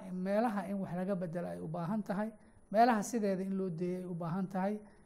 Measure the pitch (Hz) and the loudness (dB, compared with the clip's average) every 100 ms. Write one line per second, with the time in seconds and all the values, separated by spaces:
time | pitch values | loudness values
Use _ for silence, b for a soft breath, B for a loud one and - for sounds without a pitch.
0 | 185 180 185 208 240 202 180 196 175 175 | -6 -4 0 2 2 2 -2 -2 -2 -2
1 | 185 190 180 175 175 175 175 175 170 220 | 0 -2 -2 -4 -6 -6 -6 -4 -2 -2
2 | - 196 220 220 B B B 208 247 214 | 0 -2 -2 -6 B B B 6 8 6
3 | 190 233 202 185 190 190 190 160 180 180 | 2 0 0 0 0 -2 -2 -2 -2 -2
4 | 180 170 170 185 185 190 196 214 214 B | -4 -4 -2 -2 -2 0 0 -2 -8 B